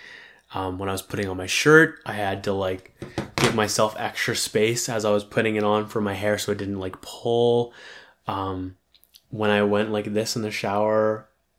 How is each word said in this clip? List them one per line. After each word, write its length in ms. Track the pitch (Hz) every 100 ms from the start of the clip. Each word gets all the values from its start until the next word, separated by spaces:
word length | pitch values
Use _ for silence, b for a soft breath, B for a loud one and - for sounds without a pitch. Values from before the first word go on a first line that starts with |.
| B B B B B
um, 240 | 95 95 92
when 120 | 98
I 20 |
was 100 | 95
putting 260 | - 107 98
on 100 | 92
my 100 | 92
shirt, 520 | - 147 156 160 - -
I 80 |
had 300 | 104 98 98
to, 100 | 101
like, 400 | 98 95 95 - - B B - -
give 180 | 120 117
myself 400 | 104 - 107 -
extra 380 | 107 - - 110
space 520 | - 110 110 120 -
as 180 | 113 107
I 60 |
was 120 | 104
putting 320 | 104 - 113 107
it 80 |
on 240 | 104 107 104
for 140 | 113
my 120 | 104
hair 240 | 98 104 104
so 140 | -
it 80 | 101
didn't, 200 | 98 98
like, 220 | 92 -
pull. 720 | - - 120 117 120 120 120 B B B B B -
Um, 500 | 98 95 92 92 - _ _ _ _ -
when 200 | 107 107
I 140 | 104
went 280 | 104 104 110
like 220 | 107 104
this 220 | 104 113 120
in 80 |
the 80 | 107
shower, 760 | 107 107 101 107 107 107 107 - _ _